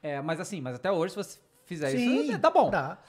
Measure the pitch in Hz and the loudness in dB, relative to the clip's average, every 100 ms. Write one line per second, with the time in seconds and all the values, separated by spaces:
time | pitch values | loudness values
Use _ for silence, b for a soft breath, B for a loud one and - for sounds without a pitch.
0 | 156 143 151 165 180 190 127 123 180 190 | -6 -6 -4 -6 -6 -8 -8 -4 0 0
1 | 175 185 190 - _ _ _ 175 143 139 | 0 -4 -10 -12 _ _ _ -4 -2 0
2 | 240 262 294 214 330 349 240 196 139 180 | 2 2 2 2 4 6 4 2 -2 -8